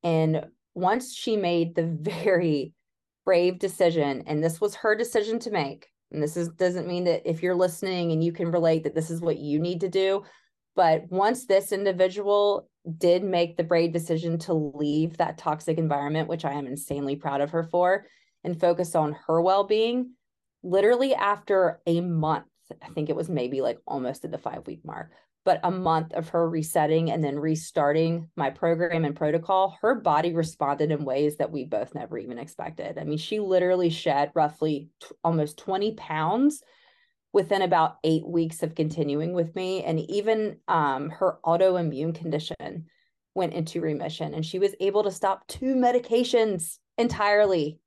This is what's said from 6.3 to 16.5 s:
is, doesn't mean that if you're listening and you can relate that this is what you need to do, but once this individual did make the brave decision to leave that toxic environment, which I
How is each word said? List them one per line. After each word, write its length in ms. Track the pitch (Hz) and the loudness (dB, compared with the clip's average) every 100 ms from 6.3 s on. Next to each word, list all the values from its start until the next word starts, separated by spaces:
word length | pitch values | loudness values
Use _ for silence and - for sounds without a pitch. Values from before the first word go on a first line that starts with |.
| 175 | -2
is, 120 | 170 | -6
doesn't 360 | - 180 180 175 | 0 0 0 -4
mean 180 | 175 | 0
that 240 | 180 165 - | 0 0 -2
if 140 | 160 | -2
you're 120 | 180 | 0
listening 580 | 180 180 170 196 180 170 | 2 0 0 -4 -2 0
and 120 | 160 | 0
you 80 | 165 | 0
can 180 | 165 170 | -2 -2
relate 340 | 175 165 160 | 2 2 2
that 100 | 156 | 0
this 160 | 160 160 | -4 -4
is 100 | 165 | -4
what 180 | 170 - | -2 -2
you 200 | 147 151 | -2 0
need 220 | 175 180 | 0 -2
to 80 | 190 | 0
do, 340 | 190 190 196 196 _ _ _ _ | 2 2 0 -4 _ _ _ _
but 280 | - 170 160 - | 4 4 4 0
once 340 | 185 202 247 | 0 0 0
this 280 | - 196 190 | 2 2 2
individual 960 | 196 196 180 185 196 202 202 202 202 - _ 170 165 | -2 0 2 2 2 2 4 4 2 -6 _ -12 0
did 260 | 175 180 | 4 4
make 320 | 196 180 170 170 | 2 0 0 -2
the 80 | |
brave 280 | 165 170 170 | 2 2 2
decision 460 | 170 165 160 170 165 | -2 -2 -2 0 -4
to 160 | 165 | 0
leave 640 | 165 147 143 147 151 160 160 | -2 -2 -2 0 0 0 0
that 200 | 165 160 | -4 -2
toxic 400 | 160 156 - 160 | -4 -4 -2 -2
environment, 520 | 160 143 143 156 156 | 0 -2 0 -2 -2
which 160 | 165 | -4
I 80 | 160 | -4